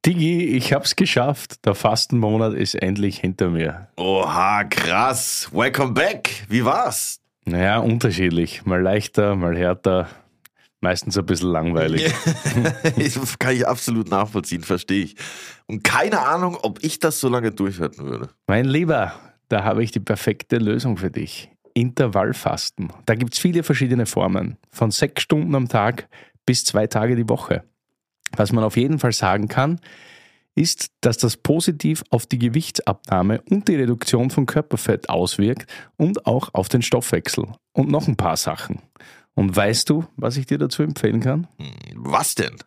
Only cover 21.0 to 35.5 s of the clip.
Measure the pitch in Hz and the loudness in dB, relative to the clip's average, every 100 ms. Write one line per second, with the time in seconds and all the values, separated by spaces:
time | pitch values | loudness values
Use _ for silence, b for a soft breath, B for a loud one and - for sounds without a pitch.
21 | 92 - 80 - - _ _ - 123 120 | -4 -4 -8 -10 -18 _ _ 0 0 2
22 | 127 98 107 - - - - - 92 - | 2 2 0 0 0 -2 -6 -6 -10 -6
23 | - 113 120 - 180 170 160 131 131 123 | 0 0 0 2 2 2 2 2 4 2
24 | 110 - 95 92 87 - _ - 110 - | 2 0 2 0 -2 -8 _ -2 0 2
25 | 143 - - 151 165 139 123 117 104 123 | -2 -2 -2 -2 0 0 2 2 2 0
26 | - B B B - 123 - 104 107 110 | -10 B B B 0 0 2 0 0 0
27 | 113 123 113 123 - - - _ _ _ | 2 0 2 -2 0 -4 -4 _ _ _
28 | _ _ - - 123 117 110 120 127 156 | _ _ -14 -2 2 2 2 2 2 2
29 | 123 107 95 101 104 - 139 170 B B | 0 0 2 2 0 0 0 -2 B B
30 | B B B B B - 165 - - _ | B B B B B -2 0 -2 -8 _
31 | 123 113 117 - - 156 170 151 156 156 | -2 2 0 -2 0 0 0 0 -2 -2
32 | - 120 - 127 120 131 165 - - 98 | -2 -2 -2 0 0 0 -2 -4 -2 -4
33 | - 95 95 110 - 202 202 160 123 120 | 0 2 2 0 0 0 2 2 2 0
34 | - 120 131 - 135 - - 117 - 107 | 0 0 2 0 0 0 0 -2 0 -2
35 | - 85 90 - 104 | 0 -2 0 0 0